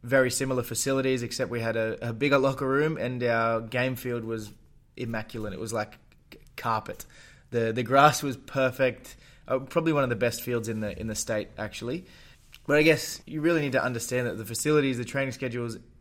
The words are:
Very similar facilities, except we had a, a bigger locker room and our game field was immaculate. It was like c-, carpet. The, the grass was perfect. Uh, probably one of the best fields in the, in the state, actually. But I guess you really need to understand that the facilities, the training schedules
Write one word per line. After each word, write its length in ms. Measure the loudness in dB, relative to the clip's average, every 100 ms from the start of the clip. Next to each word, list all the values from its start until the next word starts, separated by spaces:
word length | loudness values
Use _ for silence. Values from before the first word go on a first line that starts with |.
Very 260 | 4 4 4
similar 320 | 2 0 -2
facilities, 600 | -2 -4 0 2 2 0
except 260 | -2 -4 -4
we 120 | -2
had 160 | -2 0
a, 320 | -2 -2 -6
a 20 |
bigger 240 | 0 4 4
locker 300 | 4 0 0
room 300 | 2 2 0
and 260 | -4 -2
our 380 | 0 2 2 0
game 340 | -2 -2 -2 -2
field 300 | -4 -4 -4
was 260 | -6 -8 -16 -20 -20 _ -10
immaculate. 560 | -6 -6 -8 -8 -8
It 60 | -8
was 100 | -6
like 260 | -4 -6 -8 -20 -20 _
c-, 60 | -20 -18 -8
carpet. 480 | -2 -2 -4 -12 -14 -20 -20 -20 -4
The, 200 | 0 0
the 120 | 0
grass 380 | 4 8 8 6
was 140 | -4 -6
perfect. 800 | -6 0 0 2 0 0 -14 -20 -20 -20 -4
Uh, 120 | -4
probably 340 | 0 0 2
one 100 | 2
of 60 | 2
the 80 | 2
best 240 | 0 -2
fields 260 | -4 -4 -2
in 140 | -4
the, 180 | -6 -6
in 80 | -6
the 80 | -6
state, 320 | -2 -4 -4 -8
actually. 480 | -10 -8 -8 -8 -10 -20 -20 -20 -20 -20 2
But 80 | 6
I 40 |
guess 380 | 6 4 0 -10 -10
you 140 | -2
really 220 | 2 2
need 100 | 2
to 100 | 0
understand 440 | 0 -2 -4 -2 -2
that 100 | -4
the 60 | -8
facilities, 520 | -4 2 4 4 -2
the 80 | -4
training 260 | -4 -4
schedules 460 | -4 -6 -4 -6 -8 -16 -20